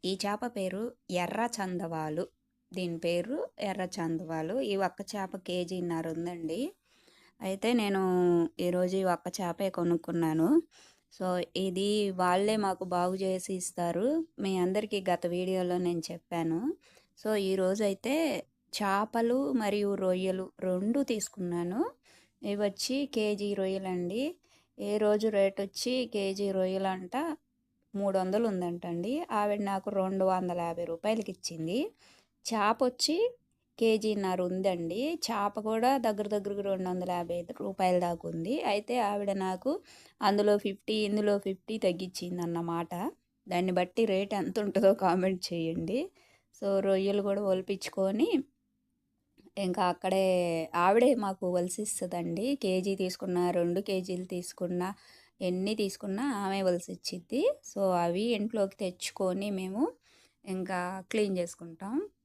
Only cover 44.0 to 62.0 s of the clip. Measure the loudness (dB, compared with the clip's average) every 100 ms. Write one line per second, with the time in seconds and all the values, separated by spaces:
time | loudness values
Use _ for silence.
44 | 2 2 0 -2 -2 -2 0 6 6 6
45 | 4 4 2 0 -4 -4 -2 -2 -2 -2
46 | -4 _ _ _ _ -6 0 2 4 2
47 | 2 0 0 0 0 0 0 -6 -4 0
48 | 0 2 2 2 -2 _ _ _ _ _
49 | _ _ _ _ -14 -4 -2 2 0 2
50 | 2 4 4 4 2 0 0 4 6 8
51 | 6 6 2 -2 0 0 0 -4 -6 -4
52 | -4 -4 -2 -2 0 0 0 0 0 0
53 | -2 -2 -2 2 2 2 2 0 -2 -4
54 | -2 -6 -4 -6 -6 -6 -4 -2 -4 -6
55 | -18 -20 _ _ -2 0 0 0 -2 -4
56 | -6 -2 -2 -2 -2 0 2 0 -4 -10
57 | -8 -10 -4 0 0 0 -8 0 2 2
58 | 2 0 0 0 -2 0 -2 -2 -6 -6
59 | -10 -2 -2 0 -2 -4 -4 0 -2 -2
60 | _ _ _ _ -8 -6 -2 -4 -4 -6
61 | -4 0 0 0 -2 -6 -16 -12 -4 -4